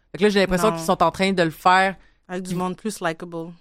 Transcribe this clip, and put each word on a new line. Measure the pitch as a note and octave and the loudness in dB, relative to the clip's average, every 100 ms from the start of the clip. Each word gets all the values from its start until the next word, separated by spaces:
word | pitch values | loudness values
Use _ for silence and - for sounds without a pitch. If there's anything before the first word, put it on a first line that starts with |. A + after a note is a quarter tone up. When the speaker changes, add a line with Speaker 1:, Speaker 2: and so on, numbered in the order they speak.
| _ | _
Speaker 1:
Fait | - | 0
que | |
là, | G#3 | 2
j'ai | G3 | 4
l'impression | F#3 F3+ A3 | 2 2 0
Speaker 2:
Non. | E3 | 0
Speaker 1:
qu'ils | E3 | -2
sont | F#3 | 2
en | E3+ | 2
train | - F#3+ | 2 0
de | F3+ | 2
le | E3 | 0
faire. | - F#3 F#3 F#3+ F#3 _ _ - | 2 4 4 2 -2 _ _ -12
Speaker 2:
Avec | F3+ | -10
du | F#3 | -6
Speaker 1:
Ils | F3+ | -4
Speaker 2:
monde | F#3 F3+ | -4 -6
plus | A3 - | -8 -6
likable. | F3 D#3+ F3 E3 E3 E3+ | -6 -6 -10 -12 -14 -16